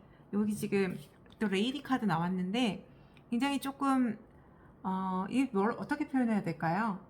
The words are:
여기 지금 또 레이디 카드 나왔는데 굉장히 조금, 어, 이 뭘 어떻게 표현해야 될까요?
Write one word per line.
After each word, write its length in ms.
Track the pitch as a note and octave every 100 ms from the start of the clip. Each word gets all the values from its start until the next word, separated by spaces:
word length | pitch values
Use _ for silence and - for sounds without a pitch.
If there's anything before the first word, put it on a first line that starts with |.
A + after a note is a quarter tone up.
| - - -
여기 220 | G3+ G#3+ G#3
지금 420 | G#3 G3+ F#3+ F#3+ - - - -
또 80 | G#3
레이디 340 | F#3+ A#3 C#4
카드 220 | - B3+ A3
나왔는데 840 | E3 F3 F#3 F3+ A3+ A#3+ - - - - - -
굉장히 300 | A#3+ C#4 C#4
조금, 580 | C#4 C4+ C#4 C4 B3 G#3+ - - - - - -
어, 420 | G3 F#3+ F#3+ F#3 F#3+
이 200 | B3 C4+
뭘 200 | G3 G3+ -
어떻게 300 | G3+ D4 D4
표현해야 360 | C4 A#3 G#3
될까요? 560 | E3+ D#3 E3 F3+ A3+ F#3 -